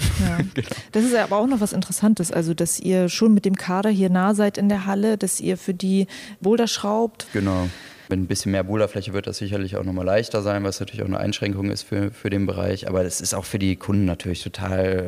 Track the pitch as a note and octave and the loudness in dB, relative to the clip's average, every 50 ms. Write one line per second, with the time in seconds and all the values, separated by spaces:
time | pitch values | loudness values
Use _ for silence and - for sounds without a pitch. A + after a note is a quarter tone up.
0 | - - - - F#3+ F3+ E3+ E3+ F#3 F#3+ - C3+ A2+ - - - - - - G#3+ | 0 0 2 2 2 2 2 0 -2 -2 -4 -6 -6 -6 -10 -12 -10 -2 0 2
1 | A3+ B3+ A#3+ A3+ G3+ - G3+ G#3 A3 C4 C#4 A3 G#3 G3 - F#3+ F#3+ - F3+ - | 2 4 4 2 2 2 2 2 2 2 2 2 0 0 0 -2 -2 -2 -2 2
2 | G#3 G#3+ A3 - F3 - - E3+ E3 E3 E3+ - F3 E3+ - - - F3+ F#3 F#3 | 4 4 4 4 2 0 0 0 0 0 0 0 0 0 -2 -2 0 2 2 4
3 | F3+ F3 - - A3+ A3+ G#3+ G3+ - G3 G3 - - F#3 F3+ F#3+ G3+ A3 G#3+ F#3+ | 2 2 2 4 4 6 6 6 4 2 0 0 -2 -2 -2 0 2 2 2 2
4 | F#3+ F#3 F3+ F#3 F#3 G3+ G#3+ G3+ G#3+ G3+ G3+ G#3 G3+ G3+ G#3 G3 F#3+ G3 G3 G3+ | 4 4 4 4 4 2 4 2 2 2 2 2 2 2 2 2 0 -2 0 0
5 | G3+ A3 A3 G3+ G3 F#3+ - - - E3+ F#3 F3 - - F#3 F3 F#3+ F#3+ F#3+ G3 | 2 0 0 0 -2 -2 -2 -2 -2 -2 -2 -2 -4 -6 -4 -2 0 2 2 2
6 | G3 - - - - - G#3 - - F#3+ A3+ A#3 A#3 G#3 - - - G3+ G#3 A3 | 2 0 -4 -12 -16 -18 -12 -2 2 2 4 4 2 0 -2 -2 -2 -2 0 0
7 | A#3 A3+ - - - - - G#2+ G2 G2 F#2 F#2 F2+ F2 E2+ - - - - - | 0 -2 -4 -10 -12 -6 -2 0 0 2 2 0 0 -2 -4 -8 -16 -20 -20 -20
8 | - - F#2+ F#2+ F#2 E2+ G2+ - - G2+ F#2+ F#2+ F2+ F#2+ G#2 G#2+ G#2+ G2+ - G#2 | -6 -4 -2 -2 0 -2 -2 -2 0 0 0 0 0 0 0 2 0 0 0 -4
9 | G2 - F#2 G2 - G2+ G2+ - G#2+ G2 G#2 G2+ F#2+ F#2 F#2+ G2 F#2+ F#2+ F#2 F#2 | -6 -4 -6 -4 -4 -6 -6 -6 -6 -4 -4 -4 -4 -4 -4 -4 -4 -2 -2 -2
10 | F2+ F2+ G2 A2 A#2 - - G#2+ G2 G2+ G2+ G2+ G2+ G2 F#2+ - G2 - - G#2+ | 0 2 2 2 2 0 -2 -2 0 0 0 0 -2 -2 -4 -4 -8 -8 -6 -6
11 | G2+ F#2 F#2+ G2+ G2+ G#2 G#2+ - G#2 G2+ G2+ G2 G2 G2+ G2+ G2+ - - G#2+ G2+ | -4 -2 -2 -2 -2 -2 -2 -2 -2 -2 -2 -2 -2 -2 -2 -4 -6 -4 -4 -2
12 | G2+ G2 - - - A#2 G2+ G2+ G2 F#2+ F#2+ F#2 F#2 F#2+ F#2+ F#2+ F#2+ - F#2 F#2 | -2 -4 -4 -6 -4 -2 0 0 0 0 -2 -2 -2 -2 -2 -2 -4 -2 0 0
13 | F2+ F2 - - F2+ F#2 - F#2+ F#2+ - - G#2 G2 F#2+ F2+ - - - G2+ G#2 | 0 0 -2 -4 -4 -4 -4 -4 -4 -4 -2 0 0 0 0 -2 -2 0 2 2
14 | G2 F2+ E2+ - - F#2 F2 - - G2 - - F#2+ F#2+ F#2 F#2 F#2 F#2 F#2+ F#2 | 2 2 0 -2 -4 -6 -6 -6 -6 -10 -8 -6 -4 -2 0 2 2 2 2 0
15 | F#2 | -2